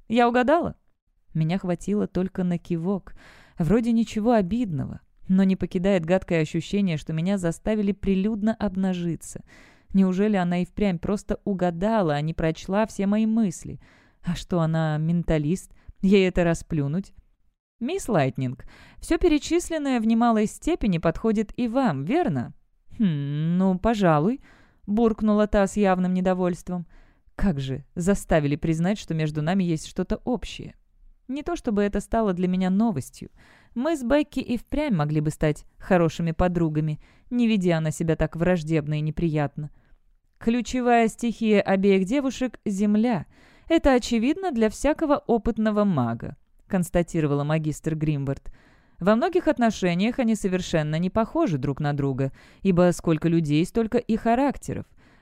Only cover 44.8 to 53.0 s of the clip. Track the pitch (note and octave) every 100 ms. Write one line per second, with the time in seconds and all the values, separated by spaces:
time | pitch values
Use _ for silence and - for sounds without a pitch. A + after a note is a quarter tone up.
44.8 | C#4 D#4 D4+ C#4+ - A#3 A3+ A3 G#3+ G#3
45.8 | G#3 D3+ A#2 A#2+ - - _ _ - F#3+
46.8 | E3 F3 F3 E3 D3+ C#3+ D3 D#3+ D3+ C#3+
47.8 | D#3+ D#3+ D#3 D3 C#3 C#3 - - _ _
48.8 | _ - F3 A3 F4 E4+ D#4 C#4 A#3 -
49.8 | F3+ E3+ A3 B3 A3+ A3 F#3+ F#3 - E3
50.8 | D3+ D#3 F#3 A3 A3+ D#4+ D4+ C#3+ C#3+ C3+
51.8 | D3 C#3+ C#3 B2+ C3+ - - - F#3+ F3
52.8 | F3+ E3+